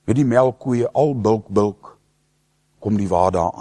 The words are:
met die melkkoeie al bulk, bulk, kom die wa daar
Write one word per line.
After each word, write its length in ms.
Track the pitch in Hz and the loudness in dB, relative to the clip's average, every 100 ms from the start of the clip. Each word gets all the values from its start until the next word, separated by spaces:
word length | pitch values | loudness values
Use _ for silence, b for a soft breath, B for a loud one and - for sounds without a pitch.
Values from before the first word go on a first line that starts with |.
met 120 | - 120 | -2 0
die 80 | |
melkkoeie 640 | 135 120 131 120 135 123 117 | 2 2 2 -2 -4 -2 -2
al 220 | - 147 | 0 0
bulk, 340 | 131 107 - - | 0 0 0 0
bulk, 420 | 98 104 98 - - _ _ _ _ _ _ _ _ | 0 0 -4 -18 -20 _ _ _ _ _ _ _ _
kom 160 | 104 104 | -4 -2
die 100 | 98 | 0
wa 180 | 87 92 | 0 2
daar 220 | 90 85 - | 0 -2 -6